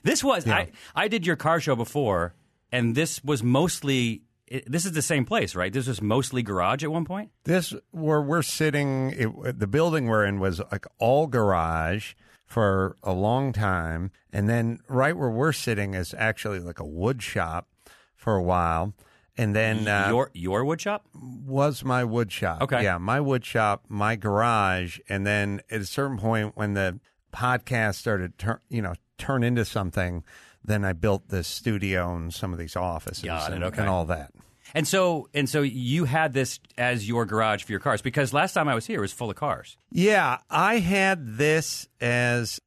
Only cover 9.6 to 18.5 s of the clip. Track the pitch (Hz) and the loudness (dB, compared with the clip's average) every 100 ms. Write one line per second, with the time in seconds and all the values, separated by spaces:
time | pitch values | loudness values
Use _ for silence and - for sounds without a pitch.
9.6 | 101 139 170 160 120 110 101 101 95 85 | 0 2 2 2 2 4 4 2 0 -2
10.6 | - 101 - _ 113 139 160 123 104 90 | -6 -8 -8 _ 2 4 2 2 4 2
11.6 | 82 80 80 104 - - _ _ _ - | 2 0 0 -2 -6 -18 _ _ _ 2
12.6 | 104 95 95 - 101 90 104 127 139 113 | 2 4 0 -2 -4 0 2 2 0 0
13.6 | 104 90 82 82 90 _ _ - 101 117 | 0 0 -2 -4 -6 _ _ -2 2 2
14.6 | 117 117 - 131 139 175 135 113 156 131 | 0 -4 -4 0 0 0 -2 0 0 0
15.6 | - 104 101 95 87 - 110 107 107 98 | -2 -2 -2 -4 -6 -2 -2 -2 -6 -6
16.6 | 87 82 76 78 104 127 - 104 82 82 | -8 -10 -10 -2 -2 -2 -4 -4 -2 -4
17.6 | - _ - - _ _ - 101 90 | -8 _ -20 -20 _ _ 0 2 4